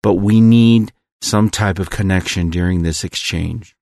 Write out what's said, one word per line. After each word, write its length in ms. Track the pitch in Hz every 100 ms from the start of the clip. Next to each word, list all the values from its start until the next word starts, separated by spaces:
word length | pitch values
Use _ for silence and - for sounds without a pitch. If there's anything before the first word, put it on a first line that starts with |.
but 120 | 107
we 260 | 92 101 110
need 520 | 113 117 117 117 107 _ _ _
some 260 | - 104 110
type 300 | - 107 92
of 100 | 90
connection 640 | - 98 92 - 92 85
during 320 | 87 90 90
this 200 | 82 78
exchange. 720 | 87 - - 85 82 82 - _